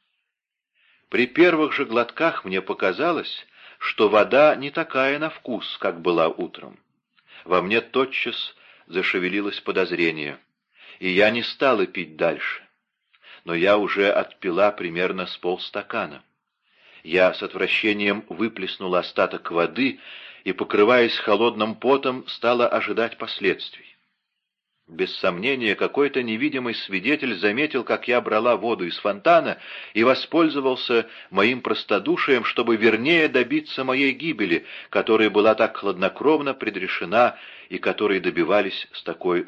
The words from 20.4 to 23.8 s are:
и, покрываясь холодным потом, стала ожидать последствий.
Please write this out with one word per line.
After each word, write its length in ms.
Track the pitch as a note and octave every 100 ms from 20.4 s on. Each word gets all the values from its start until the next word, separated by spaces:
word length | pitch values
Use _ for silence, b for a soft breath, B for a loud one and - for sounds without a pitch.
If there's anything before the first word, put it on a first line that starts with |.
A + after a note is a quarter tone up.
| G2+
и, 80 |
покрываясь 640 | F#2 G#2 G#2 G#2 B2 A#2 -
холодным 580 | - G#2 A#2 G#2+ A2 G#2+
потом, 500 | A#2 C#3 C#3 B2+ B2
стала 400 | - A#2 A#2+ A#2+
ожидать 480 | A2 G#2+ G2+ A2+ -
последствий. 800 | A2+ - G2 D#2+ - -